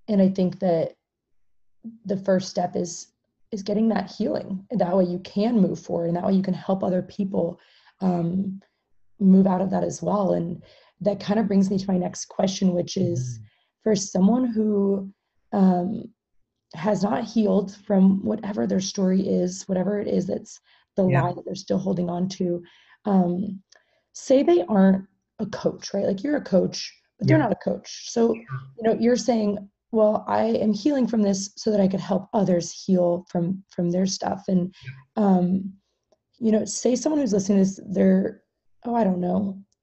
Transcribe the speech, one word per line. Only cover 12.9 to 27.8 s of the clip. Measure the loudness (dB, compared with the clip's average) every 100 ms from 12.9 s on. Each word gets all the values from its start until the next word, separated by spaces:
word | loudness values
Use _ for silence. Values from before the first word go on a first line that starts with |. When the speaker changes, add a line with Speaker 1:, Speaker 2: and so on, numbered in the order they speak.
| -2
Speaker 1:
is | -2 -2 -6
Speaker 2:
Mm-hmm. | -8 -16 _ _ _
Speaker 1:
for | -2 0
someone | 0 2 4 4 0
who, | 0 0 2 0 -2 -6 -16 _ _ _
um, | 2 2 2 -2 -6 -12 _ _ _ _ _ _
has | -6 -2 0
not | 0 -2
healed | -4 0 2 0 -2 -6 -2
from | 4 4 4
whatever | 0 -4 -6 -4 -2
their | -2
story | -2 -2 0 0 0
is, | 0 -2 -4 -6
whatever | -4 -2 -4
it | -2
is | -2 -2
that's | -6 -8 -20 _ _ _ -2
the | 2
Speaker 2:
Yeah. | 2
Speaker 1:
lie | 0
that | -4
they're | -10
still | -8 -4 -2
holding | -2 -2 -2
on | -4 -4
to. | -4 -4 -4 -8 _ _ _
Um, | 2 2 4 0 -4 -8 _ _ _ _ _
say | -6 2 4
they | 6 2
aren't | 4 4 6 4 -2 _ _ -10
a | -8
coach, | -4 -4 -4 -8
right? | -4
Like, | -2 -2
you're | -2 -4
a |
coach, | 0 2 2 -4 -12 -16 _ -4
but | 4
they're | 4
Speaker 2:
Yeah. |
Speaker 1:
not | 4
a | -2
coach. | -4 -6